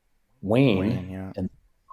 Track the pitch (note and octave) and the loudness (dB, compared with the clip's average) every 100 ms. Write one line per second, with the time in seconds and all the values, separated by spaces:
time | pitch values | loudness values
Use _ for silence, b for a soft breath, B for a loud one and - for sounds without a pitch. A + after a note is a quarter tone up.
0 | _ _ _ _ F#2+ A#2 C3+ F#2 G2+ B2 | _ _ _ _ 0 4 4 4 0 -2
1 | F2+ F#2+ F#2+ - F#2 - _ _ - | -6 -10 -10 -8 -8 -10 _ _ -12